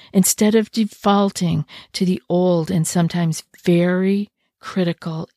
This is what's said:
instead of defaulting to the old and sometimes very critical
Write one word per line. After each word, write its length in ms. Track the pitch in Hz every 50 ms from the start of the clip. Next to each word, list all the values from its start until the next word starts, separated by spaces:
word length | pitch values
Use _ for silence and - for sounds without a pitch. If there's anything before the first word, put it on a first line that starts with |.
| - - -
instead 420 | 202 185 - - - 214 214 214
of 160 | 226 214 -
defaulting 920 | - 233 220 208 - - - 208 202 202 202 196 - - 185 170 165 156 151 - - - - _
to 120 | - - 190
the 160 | 180 180 - - -
old 440 | 175 175 180 180 175 170 160 -
and 160 | 185 175 160 -
sometimes 560 | - 180 170 165 - 175 170 165 160 - - _ _ - -
very 640 | - 175 170 175 180 180 185 190 190 196 202 208 - _ _ _ _ _ _
critical 680 | - - - 190 185 170 165 - - 170 160 160 170 - _